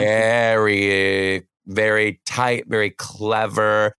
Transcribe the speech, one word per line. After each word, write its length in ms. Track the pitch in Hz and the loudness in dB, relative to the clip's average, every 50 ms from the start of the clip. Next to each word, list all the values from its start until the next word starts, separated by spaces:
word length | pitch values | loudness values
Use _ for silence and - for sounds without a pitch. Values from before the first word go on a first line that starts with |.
| 104 | 2
very, 1400 | 104 110 110 113 113 117 120 117 113 113 110 107 104 101 98 101 101 98 98 98 95 98 98 95 95 95 92 - _ _ _ - | 2 2 2 2 2 2 2 2 2 2 2 2 2 2 2 2 2 2 2 2 2 0 0 0 0 -2 -4 -6 _ _ _ -14
very 540 | 98 95 107 107 110 107 107 107 104 95 - - | -6 -2 0 0 2 2 2 0 -2 -4 -8 -12
tight, 400 | - - 123 123 123 123 120 - - | -8 -4 -2 -2 -2 -2 -4 -4 -4
very 200 | 113 110 104 101 | -2 -2 -2 -2
clever. 1040 | - - - - - 101 107 107 113 110 110 104 101 107 107 107 107 107 107 107 - | -4 -8 -16 -14 -10 -8 -4 -2 -2 -2 -2 -2 -2 0 0 2 2 2 0 0 -2